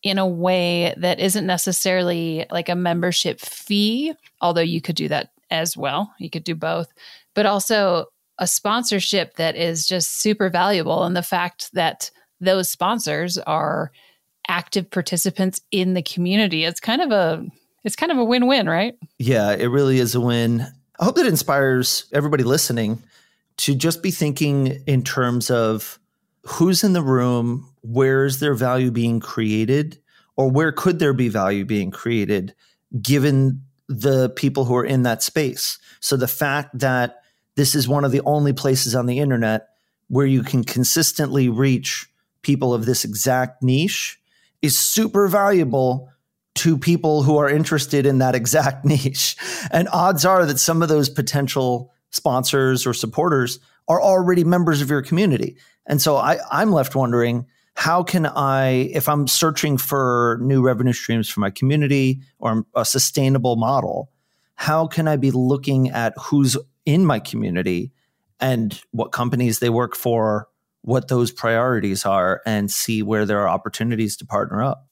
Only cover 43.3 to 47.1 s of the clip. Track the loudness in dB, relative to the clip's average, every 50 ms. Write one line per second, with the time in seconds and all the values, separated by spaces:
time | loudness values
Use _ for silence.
43.3 | 2 2 0 -2 -4 _ 0 0 2 2 0 0 -2 -4 -8 -8 -12 _ _ _
44.3 | _ _ _ _ _ _ -2 0 0 0 0 0 0 0 0 2 2 2 2 4
45.3 | 2 2 4 4 4 4 2 2 2 0 2 2 0 -2 -6 -12 _ _ _ _
46.3 | _ _ _ _ _ 0 2 2 2 2 2 0 0 2 2 2